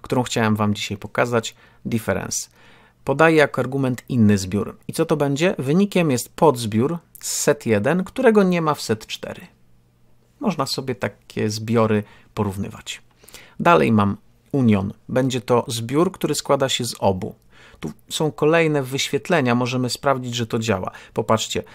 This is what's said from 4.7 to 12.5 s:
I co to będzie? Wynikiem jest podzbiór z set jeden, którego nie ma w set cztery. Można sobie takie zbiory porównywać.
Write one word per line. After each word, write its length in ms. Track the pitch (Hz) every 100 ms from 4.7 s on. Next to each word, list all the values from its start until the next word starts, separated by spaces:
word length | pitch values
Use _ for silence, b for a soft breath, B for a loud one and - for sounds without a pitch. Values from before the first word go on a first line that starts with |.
| - -
I 40 |
co 140 | - 160
to 100 | 156
będzie? 380 | 143 139 175 -
Wynikiem 520 | 131 165 202 190 165
jest 180 | 123 -
podzbiór 680 | - 165 131 117 107 135 165 - -
z 120 | -
set 340 | - - 147 120
jeden, 380 | 107 110 175
którego 380 | 190 - 262 214
nie 200 | 190 175
ma 120 | 160
w 80 | 147
set 240 | - 107 -
cztery. 400 | - - - - _ _ _ _ _ _ _ _ -
Można 260 | 254 160 135
sobie 280 | - 135
takie 560 | 123 110 - - - 110
zbiory 520 | 107 110 113 110 107 104 B B
porównywać. 680 | - 101